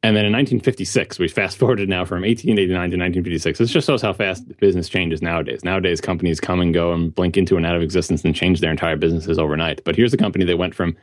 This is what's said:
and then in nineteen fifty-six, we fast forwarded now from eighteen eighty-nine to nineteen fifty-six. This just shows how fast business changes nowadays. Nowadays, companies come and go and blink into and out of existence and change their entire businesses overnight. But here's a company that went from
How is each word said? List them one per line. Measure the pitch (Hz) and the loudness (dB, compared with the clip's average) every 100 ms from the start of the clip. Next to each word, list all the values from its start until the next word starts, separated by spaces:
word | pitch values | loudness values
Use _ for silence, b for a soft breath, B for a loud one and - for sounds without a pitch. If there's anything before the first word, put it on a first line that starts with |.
and | 113 107 | 2 2
then | 104 | 2
in | |
nineteen | 113 139 123 | 2 0 2
fifty-six, | - 120 - 127 - - | 0 -2 -2 -2 -2 -4
we | 85 | -2
fast | - 95 - | -2 -4 0
forwarded | 123 113 98 | 0 2 0
now | 90 90 | -2 -2
from | 90 95 | -2 0
eighteen | 117 - 107 | 0 2 2
eighty-nine | 92 92 87 | 2 0 -2
to | 92 | -2
nineteen | 90 90 | -2 -2
fifty-six. | 90 82 82 76 | -2 -2 -4 0
This | 117 | 2
just | 165 143 | 2 0
shows | 127 | 0
how | 107 | 0
fast | 92 101 92 - - | -2 -2 -4 -10 2
business | 101 90 82 | 2 2 -2
changes | 95 85 80 | -2 -2 -2
nowadays. | 85 85 78 60 | -2 -2 -4 -6
Nowadays, | 87 95 90 - | -4 0 0 0
companies | - 87 87 80 | -2 -2 0 -2
come | - 90 | 0 0
and | 87 | 2
go | 85 85 | 2 2
and | 85 82 | 0 -2
blink | 80 90 87 | 0 0 2
into | 90 92 | 2 2
and | 82 | 2
out | 85 | 0
of | |
existence | 80 87 80 80 - | 0 -2 0 0 0
and | |
change | 76 90 87 | 0 2 2
their | 82 | 2
entire | 78 82 78 | 0 -2 0
businesses | 80 85 80 80 | 0 0 -2 0
overnight. | 78 76 82 73 | 0 0 -2 -4
But | - 92 | -2 2
here's | 117 | 2
a | 131 | 4
company | 104 98 90 | 0 2 0
that | 85 | 2
went | 90 | -2
from | - 87 82 | -2 -4 -4